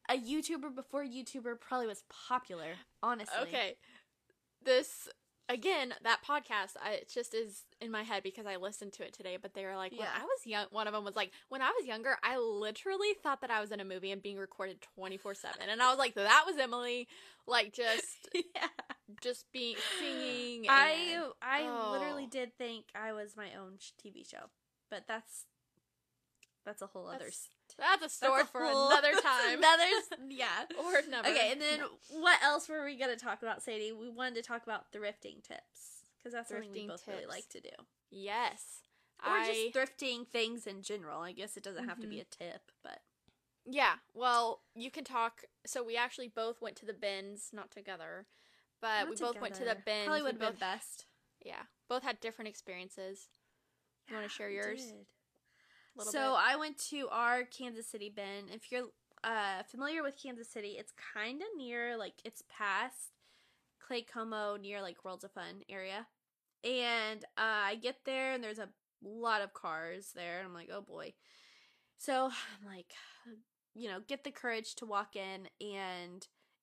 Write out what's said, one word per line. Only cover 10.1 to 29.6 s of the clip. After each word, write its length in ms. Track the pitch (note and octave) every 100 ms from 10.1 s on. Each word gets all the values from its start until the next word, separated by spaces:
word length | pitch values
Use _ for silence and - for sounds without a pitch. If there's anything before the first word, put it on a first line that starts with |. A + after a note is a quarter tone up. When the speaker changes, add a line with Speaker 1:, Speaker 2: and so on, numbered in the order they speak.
Speaker 2:
I 100 | - D#4+
was 200 | C5 A#3
young," 220 | G#3 G#3
one 180 | G#3 G#3+
of 40 |
'em 120 | G#3+ G3+
was 100 | G#3
like, 160 | F#3+ - -
"When 140 | C4+
I 100 | C4+
was 140 | A#4 C4+
younger, 320 | A3+ A#3+ C4
I 140 | A3 B3+
literally 760 | A3+ G3+ G#3+ G#3+ G4 F#4+ G#4
thought 260 | G4+ D#4 C4+
that 80 | B3+
I 100 | A3
was 100 | G#3
in 80 | G#3
a 60 | F#3+
movie 260 | F#3 F#3+
and 100 | G3
being 160 | G3+ G3
recorded 440 | F#3+ - F#3+ F3+
twenty-four 540 | - - F#3 F#3+ G3+ G3
seven." 340 | - - F#3+
And 120 | A3+
I 80 | B3+
was 80 | C4
like, 160 | B3+ A3
"That 280 | G3+ C4 E4
was 120 | D#4
Emily." 500 | B3+ A#3+ A#3+ B3 A#3+ - - - -
Like, 260 | A#3+ G#3+
just 540 | G#3 A#3 A3+ - - -
Speaker 1:
<laughs> 240 | - F4 -
Yeah. 120 | E4 - - - - G#3
Speaker 2:
just 300 | B3 B3 -
being, 280 | C4 A#3+ A3+ - F#4
singing 680 | D4 C4 B3+ B3 A#3+ A#3+ A3+
Speaker 1:
I, 560 | C4+ D4 D#4+ F4 E4+
Speaker 2:
and, 20 | D4 -
Speaker 1:
I 280 | B3 C#4 D4+
literally 580 | A#3+ A3 C4+ C#4+ C#4+ C4
Speaker 2:
oh. 0 |
Speaker 1:
did 300 | C4 B3 -
think 300 | A#3+ A3+ -
I 200 | G3+ A3
was 220 | G#3+ G#3 G#3+
my 180 | G3+ F#3+
own 220 | F#3+ F#3+
sh-, 120 | - -
T 120 | G#3
V 120 | -
show. 260 | - - - _ _ _ _
But 180 | G3+ -
that's, 380 | A3+ - - - _ _ _ _ _ _ _ _ _ _ _ -
that's 160 | G#3
a 60 | G3
whole 200 | G3 F3
other 200 | C4 F3+
Speaker 2:
That's, 20 |
Speaker 1:
s-, 200 | - - _ _ -
Speaker 2:
that's 260 | E4 F#4
a 60 | D#4
story 360 | - C4 C4+ D4
Speaker 1:
that's 60 |
a 0 |
Speaker 2:
for 140 | B3+ D#4
Speaker 1:
whole, 320 | C4+ C#4 D4 D4
<laughs> 60 |
Speaker 2:
another 20 |
Speaker 1:
that's 20 | -
Speaker 2:
time. 440 | D4 B3+ A#3+
Speaker 1:
another 240 | B3